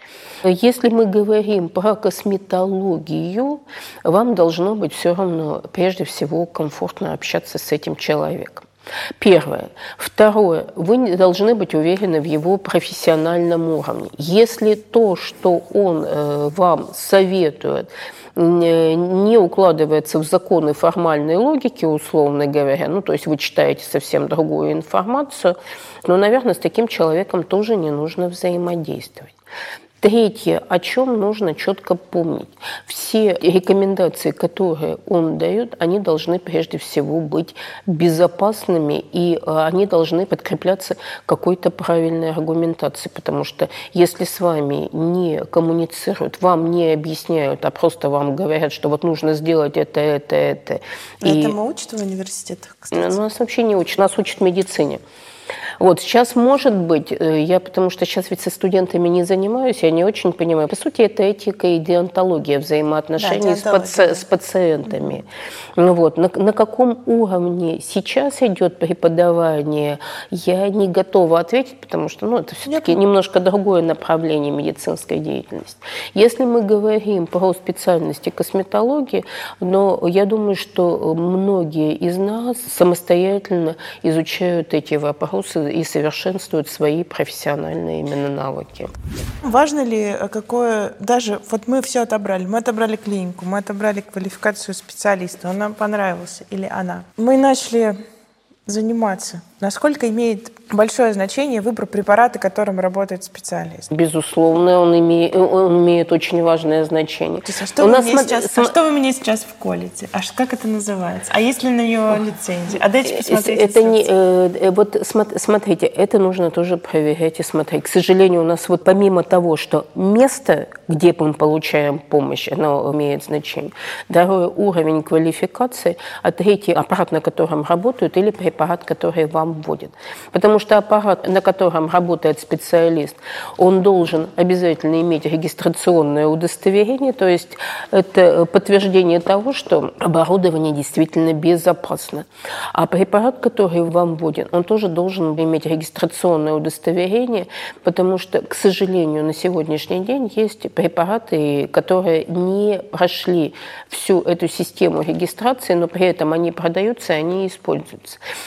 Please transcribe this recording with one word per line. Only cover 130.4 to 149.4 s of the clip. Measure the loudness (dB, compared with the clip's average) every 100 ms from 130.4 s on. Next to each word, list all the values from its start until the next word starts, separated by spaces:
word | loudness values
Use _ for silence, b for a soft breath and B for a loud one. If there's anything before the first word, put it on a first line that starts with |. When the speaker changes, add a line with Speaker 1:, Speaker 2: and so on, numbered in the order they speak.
| 4 4
Speaker 1:
что | 4 2
аппарат, | 4 2 2 0 0
на | 2
котором | 2 2 2 2 2
работает | 2 2 0 0 -2
специалист, | -4 -6 0 2 4 2 -2 -10 B B B 2
он | 4 6
должен | 4 4 2 0 -2 0
обязательно | 0 2 0 0 0 0
иметь | 0 0 -2
регистрационное | -2 -4 -2 -2 0 2 4 4 2 2
удостоверение, | 2 -2 -2 0 2 2 0 -2
то | 0 2
есть | 2 -2 -12 B B B
это, | 0 2 6
э, | 6 6 4
подтверждение | 2 4 2 4 4 4 4
того, | 2 0 0
что | -6 0 0 0 -4
оборудование | 0 2 2 2 2 2 0
действительно | -2 -2 -2 0 2 0
безопасно. | 2 2 2 2 0 -4 -10 -10 -12 -14 B B B B
А | -2 0
препарат, | 0 2 2 0 0
который | -2 0 0 0
вам | 0 2 0 0
вводен, | -4 -4 -2
он | -2
тоже | 0 0 0
должен | -2 -2 -2 -2 0
иметь | 0 -2 -2
регистрационное | -4 -6 -4 -4 0 0 2 2
удостоверение, | 0 -2 -4 -2 0 0 0 0 -4 -6 B B B
потому | -2 0 0 0
что, | -2 -4
к | -4
сожалению, | 0 0 2 0 0 0 0
на | -2
сегодняшний | -2